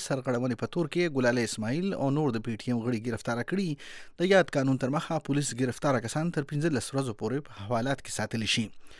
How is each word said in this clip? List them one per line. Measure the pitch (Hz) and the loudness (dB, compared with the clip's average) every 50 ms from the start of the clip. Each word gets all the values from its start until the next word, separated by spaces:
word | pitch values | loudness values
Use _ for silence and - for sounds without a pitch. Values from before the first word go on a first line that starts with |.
| - | -2
سرغړونې | - 143 135 127 135 123 120 127 131 120 - | -2 -2 -2 0 0 0 0 0 0 0 -2
په | 113 110 - | -2 -2 0
تور | 170 170 147 - | -2 -2 0 0
کې | 175 175 170 143 | 0 0 2 2
ګلالۍ | 131 127 120 120 123 117 107 | 4 4 4 4 4 2 0
اسماعیل | - - 107 110 131 165 185 196 - | -2 -2 -2 -2 0 0 0 -2 -2
او | - 135 139 135 151 | 0 0 2 2 2
نور | 156 143 113 | 2 2 0
د | 113 104 | 0 -2
پی | 120 113 113 | -4 -6 -4
ټی | - 131 123 | -2 -2 0
ایم | 117 110 | 0 0
غړي | 127 123 107 113 123 | 0 -2 0 -2 -4
گرفتاره | 113 - - - 117 117 120 - | -4 -4 -2 -2 -2 -2 -2 -2
کړي. | 180 196 196 165 147 - - - - - - - - - | -2 -2 0 -2 -4 -6 -8 -14 -14 -14 -14 -16 -4 -2
د | 175 180 196 | 4 6 8
یاد | 190 170 - - 147 | 8 6 6 2 2
قانون | 131 135 131 127 - | 4 4 2 2 2
تر | 127 139 | 0 0
مخه | 160 - - 165 156 - - | -2 -2 0 -2 -2 0 0
پولیس | 143 143 143 - 123 117 131 | 0 0 0 0 0 0 0
گرفتاره | 123 113 - - 147 131 117 113 | 0 0 0 0 2 2 2 0
کسان | 113 - 151 160 175 165 156 | -2 -2 0 -2 0 0 -2
تر | 143 - 151 | -2 -2 -2
پنځلس | 147 151 170 151 117 - - - | 0 0 2 2 0 -2 -2 -2
ورځو | 139 135 127 107 - 110 | -2 -2 -2 -4 -2 -2
پورې | 110 123 143 151 - | -2 -2 -2 -4 -6
په | - - 101 | -12 -12 -4
حوالات | 101 120 113 117 135 139 - - | -2 0 0 2 0 -2 -2 -4
کې | - - - | -8 -4 -4
ساتلی | 107 - - 113 107 98 - | -4 -2 -2 -2 0 0 0
شي. | 120 110 101 - - - - - | 0 0 -2 -6 -12 -16 -16 -18